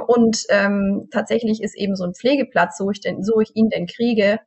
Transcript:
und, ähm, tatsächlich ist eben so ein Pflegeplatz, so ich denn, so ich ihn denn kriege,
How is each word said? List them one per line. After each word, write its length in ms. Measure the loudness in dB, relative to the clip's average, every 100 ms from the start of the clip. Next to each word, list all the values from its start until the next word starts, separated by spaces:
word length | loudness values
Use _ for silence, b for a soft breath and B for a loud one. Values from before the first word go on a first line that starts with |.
| 2
und, 380 | 4 4 2 0
ähm, 580 | 2 2 0 0 -2 -4
tatsächlich 540 | -6 -2 -2 0 -2
ist 120 | -4 -6
eben 200 | -4 -2
so 80 |
ein 100 | -4
Pflegeplatz, 640 | -2 0 0 0 0 0 -2
so 140 | -4
ich 80 | -4
denn, 220 | -6 -4
so 160 | 0 0
ich 160 | 0 2
ihn 140 | 0
denn 180 | 0 -6
kriege, 520 | -2 -2 0 0 -2